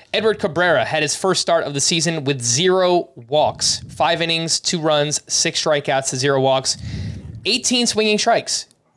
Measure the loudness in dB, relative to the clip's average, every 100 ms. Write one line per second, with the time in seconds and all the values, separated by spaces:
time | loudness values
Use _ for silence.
0 | -6 -2 0 0 -2 0 2 2 2 0
1 | -2 0 0 0 2 0 0 -2 0 0
2 | 0 -2 -2 -2 -2 2 2 4 4 2
3 | 0 -12 -2 2 2 0 -2 -2 -6 0
4 | 0 2 0 -2 -2 -2 -2 -2 2 2
5 | 2 -2 -2 -2 -2 0 0 0 0 0
6 | 0 0 2 2 2 2 0 -6 -8 -8
7 | -8 -10 -14 -8 -4 -2 0 0 0 0
8 | 2 2 2 0 0 -6 -8 _ _